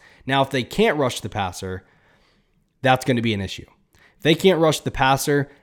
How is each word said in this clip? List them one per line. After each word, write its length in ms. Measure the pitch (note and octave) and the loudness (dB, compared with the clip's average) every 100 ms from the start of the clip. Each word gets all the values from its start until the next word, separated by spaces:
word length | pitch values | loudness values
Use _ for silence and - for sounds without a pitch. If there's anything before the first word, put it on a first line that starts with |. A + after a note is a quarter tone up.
| _ _ - | _ _ -4
Now, 160 | C3+ | 0
if 80 | C3+ | 0
they 140 | - | -2
can't 340 | A#2+ - A3 D3+ | -4 0 0 2
rush 240 | B2+ - | -2 -4
the 80 | A2+ | -8
passer, 560 | A2 F#2 - F#2+ F#2 _ _ _ _ _ _ _ _ _ _ | -6 -6 -6 -10 -10 _ _ _ _ _ _ _ _ _ _
that's 240 | C3 B2+ - | 2 2 2
gonna 160 | A#2+ | 0
be 120 | A2+ | 0
an 60 | G2+ | -2
issue. 260 | F#2+ - - _ _ _ _ _ | -6 -10 -18 _ _ _ _ _
If 60 | |
they 120 | C#3+ D#3+ | 0 4
can't 240 | F#3+ D#3+ | 4 4
rush 220 | D#3+ C#3+ | 2 2
the 100 | - | -4
passer 580 | - C3 C3+ - C#3+ C#3 _ | 0 2 2 2 -2 -2 _